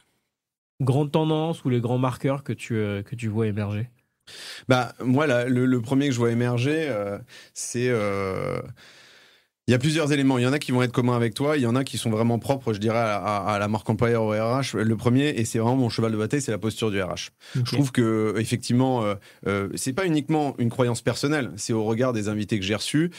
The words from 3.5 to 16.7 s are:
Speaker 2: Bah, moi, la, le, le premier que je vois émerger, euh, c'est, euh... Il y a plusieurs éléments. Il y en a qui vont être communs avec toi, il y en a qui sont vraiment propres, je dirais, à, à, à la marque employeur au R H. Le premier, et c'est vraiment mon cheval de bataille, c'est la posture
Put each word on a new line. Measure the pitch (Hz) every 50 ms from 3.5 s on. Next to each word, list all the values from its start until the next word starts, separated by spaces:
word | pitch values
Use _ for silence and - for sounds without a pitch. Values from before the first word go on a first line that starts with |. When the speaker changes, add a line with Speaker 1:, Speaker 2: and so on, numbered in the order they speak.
| 101 107 104 101 104 104 117 123 - _ _ _ _ _ _ - - - - - - - - -
Speaker 2:
Bah, | 131 127 120 - - - 110
moi, | 127 127 139 156
la, | 147 123 120 120 131
le, | 127 123 127
le | 127 127 123
premier | 113 - 139 135 143
que | 143 123
je | 117
vois | 120 117
émerger, | 117 117 120 123 123 117 120 143 156 160 160 143
euh, | 113 104 101 101 101 107 120 - - - - - _
c'est, | - - - - 120 123 127
euh... | 123 110 104 101 98 98 98 95 95 98 50 - - 50 - - - - - - - - - - - - - - _ _ _ _ _ _ _ -
Il |
y | 120
a | 123
plusieurs | 127 160 151 160 151 139
éléments. | 147 139 135 135 135 123
Il |
y | 123 127
en | 139
a | 151
qui | - -
vont | 127 123
être | 127 120
communs | - 131 120 123 123
avec | 120 117 113 101
toi, | - 139 147 156
il | 147
y | 123 117
en | 120
a | 131 139
qui | - - 117
sont | - 117
vraiment | 107 107 117 117 120 110
propres, | - - 139 127 - 117 107
je | 98
dirais, | 104 113 110 117
à, | 117 107 104 98
à, | 87 104 107 101 92 104 107
à | 101
la | 104 104
marque | 110 107 - -
employeur | 110 98 120 117 117 117 110
au | 107
R | 107 107 110 117 123 135
H. | 131 - -
Le | 98 110 110 113 104
premier, | 120 123 123 135 143 151
et | - 117 110
c'est | - - 117
vraiment | 113 117 131
mon | 135 127 113
cheval | - - 113 113
de | 110 107
bataille, | 107 107 - 147
c'est | 135 -
la | 110 95
posture | 110 110